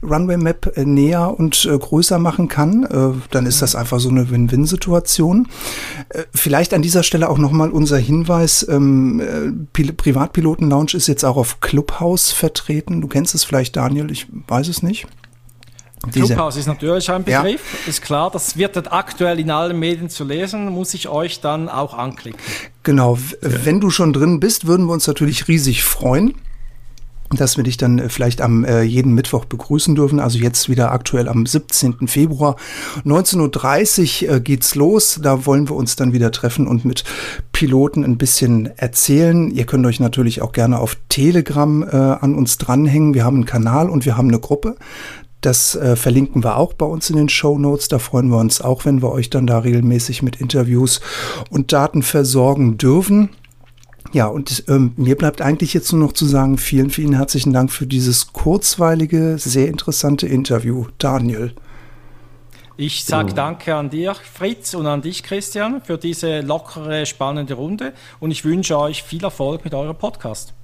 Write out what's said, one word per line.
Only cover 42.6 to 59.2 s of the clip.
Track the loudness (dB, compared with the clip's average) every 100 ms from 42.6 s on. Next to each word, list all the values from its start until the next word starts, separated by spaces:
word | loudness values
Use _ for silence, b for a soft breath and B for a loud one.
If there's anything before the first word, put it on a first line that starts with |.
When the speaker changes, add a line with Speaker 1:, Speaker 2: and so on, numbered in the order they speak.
| 0 2 4 4 4
Speaker 1:
Wir | 4
haben | 4 2
einen | 2
Kanal | 0 2 2 2
und | 2 0
wir | 2
haben | 4
eine | 2
Gruppe. | 0 -2 -2 -6 B B B B B -4
Das, | 0 0 0
äh, | 0 2 2
verlinken | 4 2 2 0
wir | 0 0
auch | -2
bei | 0 -4
uns | -2 -2
in | 2
den | 2
Shownotes. | 2 2 2 2 0 0
Da | -2
freuen | 0 0 2
wir | 4
uns | 2 0
auch, | 0 0 2
wenn | 2
wir | 0
euch | -2 -2
dann | 0 2
da | 2
regelmäßig | 2 2 4 2 0 -4
mit | -4 -4
Interviews | -2 0 2 2 2 0 B B B B B
und | -4 2
Daten | 2 2 0
versorgen | 0 0 2 4 4 4 2 2
dürfen. | 4 4 4 4 4 -2 -20 -20 -20 -20 -20 -20 -4
Ja, | 0 0
und, | -2 -6 -6 2
ähm, | 4 4 2
mir | 0 2
bleibt | 0 0
eigentlich | -2 0 0
jetzt | -2 0
nur | 2 2
noch |
zu | 2 2
sagen, | 2 2 0
vielen, | 0 2 2
vielen | 0 0
herzlichen | 2 0 0 2
Dank | 2 2
für | -2 -4
dieses | -2 0 0 -2
kurzweilige, | -2 0 0 0 0 2 2 2 2